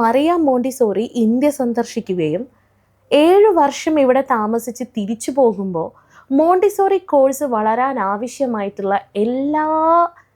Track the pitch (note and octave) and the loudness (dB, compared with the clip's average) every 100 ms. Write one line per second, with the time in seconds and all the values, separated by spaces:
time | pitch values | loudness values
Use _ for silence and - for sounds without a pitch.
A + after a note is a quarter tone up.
0 | A3+ B3+ D#4 F4 D4 B3+ C4 B3 A3 F#3+ | 2 2 2 2 2 0 -2 -2 0 0
1 | A#3+ B3 A3 B3 D4 C#4+ A#3+ A#3+ A#3 A#3 | -4 0 0 2 0 0 -2 -2 -4 -6
2 | - F3+ D#3 F3 C4 _ _ _ _ _ | -6 -2 -2 -4 -6 _ _ _ _ _
3 | _ C#4+ D#4+ G4 G#4+ E4+ C#4+ C#4 E4 D#4 | _ 2 6 6 4 4 0 0 -2 2
4 | C4 B3+ C4+ A#3 G#3+ A#3 A3+ A3 B3+ A3 | 2 2 0 -2 -2 -4 -6 -10 -10 -8
5 | G3+ A3+ - C4+ A#3+ F#3+ F#3+ E3+ G3 - | -6 -6 -4 0 2 0 -4 -6 -8 -12
6 | _ - _ C4+ D#4+ F#4 G4+ G4+ G4 F#4+ | _ -20 _ 0 2 2 2 2 0 0
7 | - C#4+ C4+ C4+ D4 A3+ G#3+ A#3 C4 C4 | 0 2 2 0 -4 -2 0 0 -2 -2
8 | G3 G#3 A#3+ - C4 G#3+ G3+ G3+ G3 G3 | -4 -4 -6 -4 -4 -2 -6 -6 -4 -4
9 | - G3+ A3+ B3+ C#4+ D4+ D#4 D#4 D#4+ E4+ | -4 -4 -2 -2 -2 -2 -2 0 2 2
10 | E4+ - _ | 0 -4 _